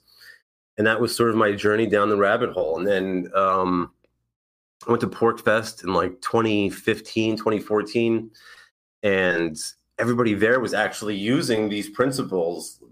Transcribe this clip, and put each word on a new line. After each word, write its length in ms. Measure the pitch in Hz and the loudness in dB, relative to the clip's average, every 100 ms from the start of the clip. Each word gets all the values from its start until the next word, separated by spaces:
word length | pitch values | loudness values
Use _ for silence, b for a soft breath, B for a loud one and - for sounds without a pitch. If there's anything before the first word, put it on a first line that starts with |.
| B B B B B _ _ - | B B B B B _ _ -2
And 60 | 107 | 0
that 120 | 110 | 2
was 160 | 113 | 0
sort 140 | - 117 | 2 2
of 80 | 110 | 4
my 160 | 104 | 2
journey 340 | 101 104 107 110 | 2 2 2 2
down 220 | 104 104 | 2 2
the 80 | 101 | 4
rabbit 340 | 98 117 123 | 4 2 0
hole. 280 | 92 80 80 | -2 -2 -2
And 80 | 98 | 0
then, 420 | 95 95 92 87 98 | 0 0 -2 -2 0
um, 560 | 95 95 92 90 85 _ _ _ _ _ _ _ _ - - | 2 2 2 0 -2 _ _ _ _ _ _ _ _ -8 -2
I 20 | |
went 120 | 117 | 0
to 60 | 104 | -2
PorcFest 760 | - 113 113 113 110 107 - | 0 0 0 0 0 -2 -8
in, 80 | 90 | -2
like, 300 | 90 87 - | 0 0 -4
twenty 480 | - 117 113 104 98 | -2 0 2 0 0
fifteen, 680 | 92 - 110 - 113 110 110 | -2 -4 -4 -4 -2 -2 0
twenty 240 | 113 104 | -2 -2
fourteen, 720 | - 107 104 120 117 113 113 B B B B _ _ _ | 0 -2 0 0 0 0 -4 B B B B _ _ _
and 520 | 104 95 90 85 82 78 - - _ - | 0 2 2 0 -2 -6 -12 -14 _ -4
everybody 340 | 117 120 113 | 0 2 2
there 260 | 101 110 131 | 2 2 2
was 140 | 107 | 0
actually 440 | 101 101 - 107 98 | -2 -2 -4 -6 -4
using 520 | 104 143 131 110 107 | -2 0 0 0 0
these 220 | 104 101 | -4 -6
principles 920 | - 131 135 101 92 85 85 - - - | -2 -2 -2 -4 -2 -2 -6 -12 -18 -20